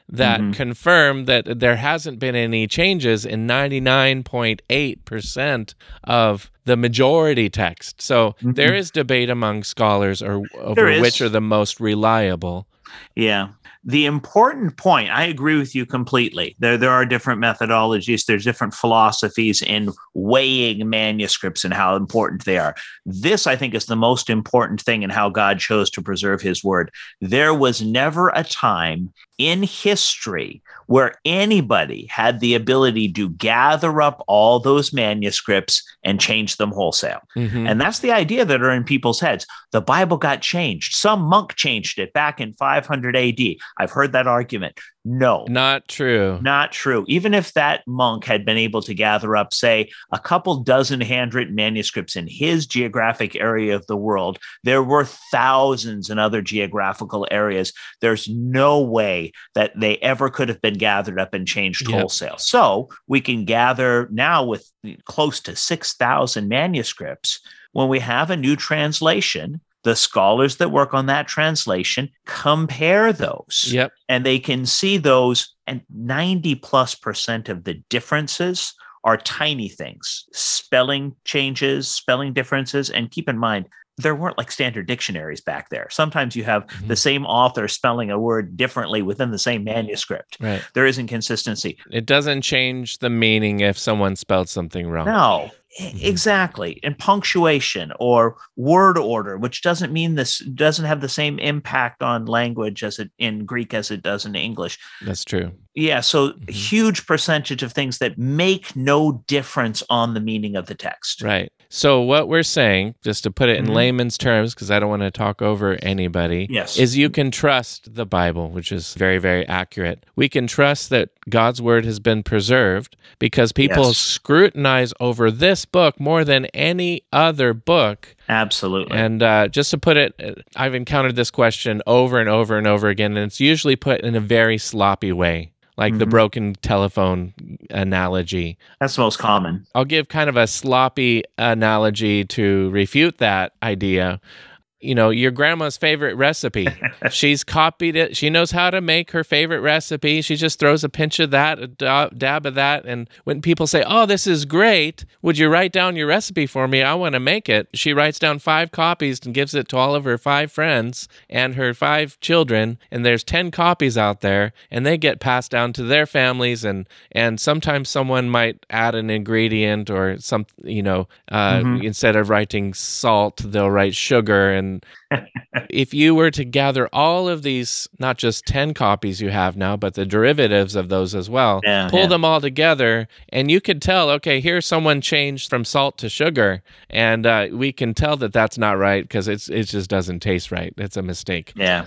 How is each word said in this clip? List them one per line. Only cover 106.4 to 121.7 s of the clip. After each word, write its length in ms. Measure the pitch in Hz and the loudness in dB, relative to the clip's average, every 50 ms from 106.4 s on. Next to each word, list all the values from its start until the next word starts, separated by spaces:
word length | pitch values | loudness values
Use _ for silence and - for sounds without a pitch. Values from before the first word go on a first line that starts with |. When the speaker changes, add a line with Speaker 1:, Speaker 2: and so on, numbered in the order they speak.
| 113 - | -14 -12
Speaker 2:
huge 540 | - 101 101 107 202 220 226 220 185 - - | -10 -8 -4 0 0 2 2 2 0 -2 -2
percentage 560 | - 165 156 - - 160 151 - - 139 127 | -2 -2 -2 0 0 -2 -2 -2 -6 -8 -8
of 120 | 143 117 - | -8 -6 -4
things 240 | 151 139 131 120 | -6 -6 -4 -4
that 200 | - 131 120 - | -4 -4 -4 -4
make 560 | - 120 131 143 156 175 190 190 190 - - - | -4 -4 -2 0 0 2 0 0 -2 -4 -10 -8
no 460 | 131 131 139 143 147 156 151 135 110 - | -4 0 2 2 2 2 2 -2 -4 -4
difference 560 | - 143 143 127 - - 143 120 113 104 - - - | -4 -4 -4 -4 -4 -4 -2 -2 -2 -4 -6 -4 -2
on 240 | 120 120 117 117 113 | 0 0 0 0 -2
the 80 | 110 | -4
meaning 340 | 107 110 110 107 107 104 101 | -4 -4 -4 -4 -4 -4 -6
of 120 | 95 87 | -6 -8
the 80 | - 101 | -8 -12
text. 460 | - - - - - - - - - | -10 -10 -12 -10 -10 -10 -10 -8 -6
Speaker 1:
Right. 300 | 110 107 104 92 92 - _ _ _ _ | -2 -2 -2 -2 -2 -6 _ _ _ _
So 320 | - - - 143 139 127 | -6 0 4 4 4 4
what 260 | 120 123 139 156 151 | 4 4 2 2 2
we're 160 | - 156 165 160 | 2 0 0 0
saying, 520 | - - 160 127 107 98 95 95 110 120 _ - | 0 2 4 4 4 4 2 0 -2 -6 _ -6
just 200 | - 104 - - | -6 -4 -4 -4
to 80 | 110 | -4
put 180 | 95 - 135 120 | -2 2 2 2
it 80 | 113 | 2
in 80 | - - | 2 0
Speaker 2:
Mm-hmm. 80 | 110 110 | 0 2
Speaker 1:
layman's 440 | 117 120 127 127 123 123 120 - | 2 2 2 2 0 -2 -2 -4
terms, 360 | - - 131 117 110 110 117 117 | -2 0 2 2 2 2 0 -4
'cause 140 | - - 98 | -8 -4 0
I 80 | 104 104 | 0 2
don't 100 | 104 104 | 2 0
wanna 220 | 104 101 101 95 | 0 -2 -2 -4
talk 300 | - - 107 101 101 - | -2 -2 -2 -2 -2 -2
over 360 | 110 104 107 101 104 98 92 - | -2 -2 0 0 0 -2 -2 -2
anybody, 680 | - 95 98 95 90 90 82 90 85 85 85 87 98 98 | -2 -4 -2 -2 -2 -2 -2 -2 -2 0 -2 -2 -4 -4
Speaker 2:
Yes. 280 | 127 104 - - - | -4 -6 -4 -2 0
Speaker 1:
is 200 | - 131 120 123 | 2 2 2 4
you 120 | 139 143 147 | 2 2 2
can 220 | - 156 143 135 | 2 0 -2 -2
trust 640 | - - - 147 139 127 117 - - - - 113 110 | -2 0 2 2 2 2 0 -4 -12 -18 -18 -14 -8
the 100 | 117 117 | -8 -6
Bible, 440 | 95 - 90 87 87 82 85 85 80 | -2 0 2 2 2 0 -2 -6 -6
which 220 | 85 90 85 - | -8 -8 -8 -6
is 220 | 98 87 87 - - | -6 -8 -8 -8 -4
very, 240 | - 95 92 92 | 0 0 2 2
very 300 | 92 90 92 90 90 - | 2 2 2 0 0 0
accurate. 580 | - 92 92 92 - - 104 90 85 87 - _ _ - | -2 -4 -4 -4 -6 -6 -6 -4 -4 -6 -8 _ _ -2
We 140 | - 139 139 | -2 -2 0
can 180 | - 135 123 | 0 -2 -2
trust 420 | 113 - - 143 143 143 - - - | -2 0 2 2 2 2 0 -2 0
that 180 | 131 117 98 - _ _ - 110 | 0 0 0 0 _ _ -8 0
God's 320 | 107 117 113 120 120 123 | 2 2 4 2 0 0
word 220 | 117 117 | 0 2